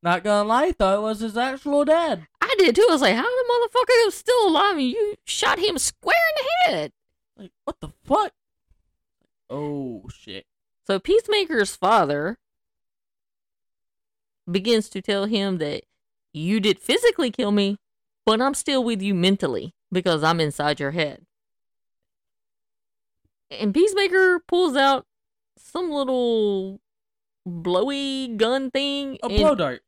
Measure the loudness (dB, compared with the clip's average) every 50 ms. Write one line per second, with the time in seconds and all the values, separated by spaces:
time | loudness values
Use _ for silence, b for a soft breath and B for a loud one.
0 | 0 0 -2 0 0 0 0 0 2 0 0 2 2 0 0 _ 2 2 2 0
1 | 0 -4 -4 -6 -6 -6 -4 -4 -4 -4 -4 -8 -4 -2 0 2 4 4 2 2
2 | 2 -2 -4 -6 -8 _ _ _ -2 -2 2 4 4 4 6 6 4 4 4 4
3 | 2 2 2 2 0 -2 -2 -2 0 0 0 0 0 0 0 0 2 4 4 4
4 | 4 2 -2 -6 -2 0 2 2 4 2 4 2 2 2 2 0 -2 -2 -2 -2
5 | -4 -4 -4 _ _ -8 -6 -2 0 0 0 0 -2 -2 -2 -2 -4 -6 -6 _
6 | -2 0 0 2 2 0 0 -2 -2 -2 0 2 2 2 0 -2 -6 -8 _ _
7 | _ _ _ _ _ _ _ _ -20 -20 _ _ _ -12 -12 _ -14 -16 -16 _
8 | _ 0 0 2 2 -2 _ _ _ _ _ _ _ _ _ _ _ _ _ _
9 | _ _ _ _ _ _ _ _ _ _ -8 -6 -6 -6 -6 -6 -6 -8 -10 -12
10 | -14 -18 -20 _ -16 -14 -14 -14 -14 _ _ _ _ _ _ _ _ -4 -4 -4
11 | _ 2 2 2 2 2 -2 -2 0 0 0 0 0 -2 -2 -2 2 4 4 4
12 | 4 2 0 -2 -2 -6 -6 _ _ _ _ _ _ _ _ _ _ _ _ _
13 | _ _ _ _ _ _ _ _ _ _ _ _ _ _ _ _ _ _ _ _
14 | _ _ _ _ _ _ _ _ _ -4 -4 -2 0 2 0 0 0 -2 -10 -10
15 | -4 -2 -2 -2 0 -2 -2 -2 0 -2 -2 -2 -4 -4 -6 -8 -10 _ _ _
16 | _ _ _ _ _ _ _ -6 -2 0 0 2 2 0 0 0 -2 -2 -2 2
17 | 2 2 2 2 -2 -2 -2 -2 -2 0 2 2 0 0 -2 -6 _ _ _ _
18 | _ _ _ _ _ 0 2 2 2 0 -2 -2 -4 0 0 0 0 0 -2 -2
19 | -2 -2 0 2 2 2 2 2 0 -4 -4 -4 -8 -10 _ _ _ _ -4 -2
20 | 0 0 0 2 2 0 2 2 0 -2 -2 -2 -2 -2 -2 -2 -4 -4 -2 -2
21 | -4 -4 -6 -12 _ _ _ _ _ _ _ _ _ _ _ _ _ _ _ _
22 | _ _ _ _ _ _ _ _ _ _ _ _ _ _ _ _ _ _ _ _
23 | _ _ _ _ _ _ _ _ _ _ -10 -6 -4 -2 2 2 2 2 2 0
24 | 0 2 2 4 4 4 2 0 _ -2 0 0 2 2 2 2 2 4 2 0
25 | -2 _ _ _ _ _ _ _ _ _ _ _ _ -12 _ -6 -6 -4 -2 -4
26 | -2 -2 0 0 0 0 0 2 0 0 0 -2 -6 -8 -12 -16 _ _ _ _
27 | _ _ _ _ _ _ _ _ _ -12 -12 -6 -4 0 0 0 0 0 -2 -4
28 | -4 -4 -4 -6 -6 -8 -2 -2 0 0 0 -2 -4 -2 _ -2 -2 -2 -4 -6
29 | -8 -10 -10 -10 -8 -2 0 2 4 4 2 2 -2 -4 -4 -8 _